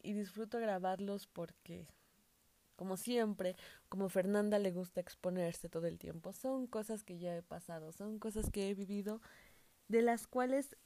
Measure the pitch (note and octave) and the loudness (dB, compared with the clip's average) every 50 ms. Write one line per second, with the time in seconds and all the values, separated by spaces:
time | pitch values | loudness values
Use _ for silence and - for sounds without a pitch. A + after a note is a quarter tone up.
0 | - - G#3 G#3 G#3 F#3 - G#3+ A3+ G#3+ - A#3 A#3 A3 G3 F#3 F3+ F#3 F#3+ F#3 | -6 -4 -2 -2 -4 -4 -6 -8 -6 -4 -2 -2 0 0 0 2 2 0 0 0
1 | G3+ G3 G3+ G3+ - - _ - E3+ E3+ - - _ - E3+ F3+ - - - _ | -2 -2 -4 -4 -6 -10 _ -8 -8 -8 -8 -16 _ -14 -12 -12 -12 -14 -18 _
2 | _ _ _ _ _ _ _ _ _ _ _ _ _ _ _ - F3+ F#3+ F#3+ F3+ | _ _ _ _ _ _ _ _ _ _ _ _ _ _ _ -8 -4 -4 -4 -4
3 | - A#3+ A#3+ A#3+ A3+ G#3+ G3+ F3+ F#3 F3+ F#3 - - - - - - _ - F#3+ | -2 2 2 4 4 2 2 0 -2 -2 -2 -4 -10 -18 -18 -20 -12 _ -2 0
4 | G3 F#3+ - G3 F3+ G3 G3+ G#3 G#3 G#3 G#3+ G#3 G3+ F#3+ F3 F3+ F#3 F3 - F#3 | 0 2 4 4 4 6 4 4 6 6 4 4 4 4 2 0 -4 -2 -4 -4
5 | F3+ - - - - F#3 F3+ F#3 F3 E3+ E3 - - E3 - E3 E3 E3+ E3 E3+ | -4 -4 -10 -4 -2 0 2 2 2 0 0 -4 -8 -6 -4 0 0 0 -2 -2
6 | - E3+ D#3+ E3 - F#3 G3 - - C4 C4+ C4 B3+ A#3 - A3 G#3+ G#3+ A3 G#3 | -8 -8 -8 -8 -8 -10 -10 -4 -2 -2 0 0 -2 -2 -2 -4 -2 -2 -4 -6
7 | G#3+ - F3+ E3+ F3 F3 F3 E3+ E3+ - E3 E3+ - - E3+ D#3+ D#3 D#3+ E3 - | -6 -10 -10 -6 -4 -4 -4 -4 -6 -8 -10 -10 -8 -8 -10 -8 -8 -10 -10 -10
8 | G3+ G#3+ A3 G#3+ G#3 A3 G3+ A3 A3 - - G#3 G3 G3 G3+ F#3+ G3+ F#3 G#3 G3+ | -8 -8 -6 -4 -4 -2 0 0 0 0 0 0 0 0 0 -2 -2 -2 -2 -2
9 | G3 G#3 G#3+ A3+ - - - - - - - - - - _ _ _ - G#3+ A#3 | -2 -2 -6 -6 -8 -16 -20 -20 -20 -20 -20 -20 -20 -20 _ _ _ 4 6 8
10 | A#3 A#3+ A#3 A3+ - - - B3+ B3 B3+ C4 C#4 C4+ - - - - | 8 8 6 4 0 -2 0 2 4 4 4 2 2 0 -8 -12 -4